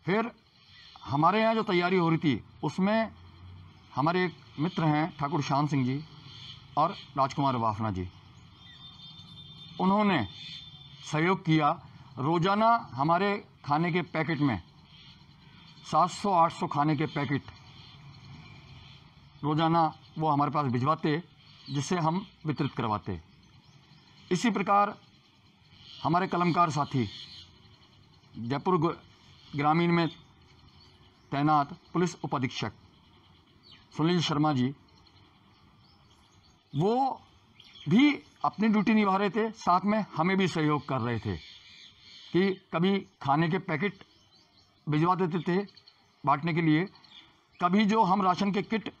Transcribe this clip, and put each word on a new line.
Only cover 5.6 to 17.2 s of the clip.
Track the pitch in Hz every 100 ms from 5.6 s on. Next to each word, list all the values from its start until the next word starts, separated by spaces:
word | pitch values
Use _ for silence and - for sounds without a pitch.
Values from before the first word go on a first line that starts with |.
| 147
सिंह | 139
जी | 127 135 156 - - - - - - -
और | 160 202 - 147
राजकुमार | 135 - 139 127
वाफना | 113 104 110
जी, | 92 90 - - - - - - - - - - - - - - - - -
उन्होंने | 180 202 202 170 101 - - - - - - -
सहयोग | - 151 170 185
किया। | 180 156 147 170 - - - -
रोज़ाना | 131 170 175 202 226 233 233
हमारे | 127 147 170 202 202 - -
खाने | - 147 175
के | 175 165
पैकेट | 160 151 151
में | 143 101 - - - - - - - - - - - - -
सात | 156 175
सौ | - 208
आठ | 180 165
सौ | - 165
खाने | 147 147 147
के | 151
पैकेट | -